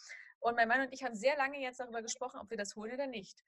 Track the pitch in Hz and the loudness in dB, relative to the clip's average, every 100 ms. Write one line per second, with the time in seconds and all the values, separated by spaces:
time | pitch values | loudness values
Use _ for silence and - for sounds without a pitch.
0 | - - - _ 233 233 226 254 262 262 | -18 -18 -18 _ 2 4 6 4 2 -2
1 | 262 220 254 294 269 285 254 254 247 226 | -4 2 4 4 2 0 -4 -4 -6 -6
2 | 226 - 247 269 214 220 202 214 220 262 | -6 -6 -6 -6 -8 -6 -6 -6 -6 -4
3 | 277 226 190 - | -4 -4 -10 -16